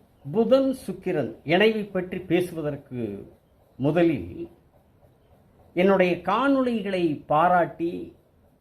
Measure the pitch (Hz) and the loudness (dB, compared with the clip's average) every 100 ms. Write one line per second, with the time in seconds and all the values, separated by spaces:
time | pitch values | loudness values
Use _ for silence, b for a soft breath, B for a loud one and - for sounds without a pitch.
0 | _ _ 139 185 226 262 269 262 - 180 | _ _ -4 -2 4 4 2 -4 -8 -8
1 | 185 160 117 - 135 175 220 220 196 185 | -4 -2 -4 -8 0 4 4 2 -4 -6
2 | 180 185 - 175 180 165 147 139 - 123 | -6 -10 0 0 0 -4 -6 -8 -10 -8
3 | 110 101 - - _ _ _ - 139 160 | -6 -8 -14 -20 _ _ _ -4 0 2
4 | 170 127 85 - 113 - _ _ _ _ | 2 0 -6 -12 -16 -18 _ _ _ _
5 | _ _ _ _ _ _ _ 170 190 190 | _ _ _ _ _ _ _ 0 4 4
6 | 180 175 - 214 277 269 247 226 196 185 | 4 2 -2 0 2 2 2 -2 -2 -2
7 | 170 143 - 151 175 180 156 - 170 180 | -2 -2 0 2 4 4 0 -4 -6 -6
8 | - - _ _ _ _ | -12 -18 _ _ _ _